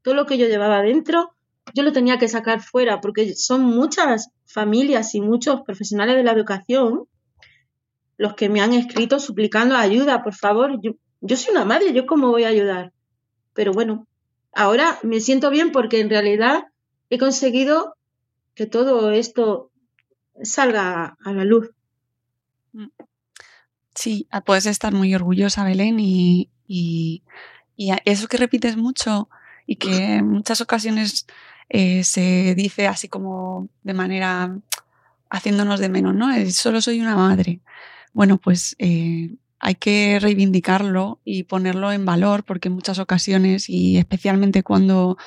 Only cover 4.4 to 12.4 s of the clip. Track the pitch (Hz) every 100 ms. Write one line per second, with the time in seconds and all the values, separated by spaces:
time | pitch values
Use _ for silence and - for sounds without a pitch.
4.4 | _ 214 214 226 277 240 220 208 208 240
5.4 | 294 254 - 190 202 208 220 254 240 220
6.4 | 214 190 - 262 233 302 - _ _ _
7.4 | _ _ _ _ _ _ _ - 208 208
8.4 | 202 208 214 240 240 220 233 277 277 214
9.4 | 214 214 240 254 202 226 285 247 214 190
10.4 | 202 214 277 247 214 - _ _ 190 247
11.4 | - 359 202 302 392 254 254 311 254 233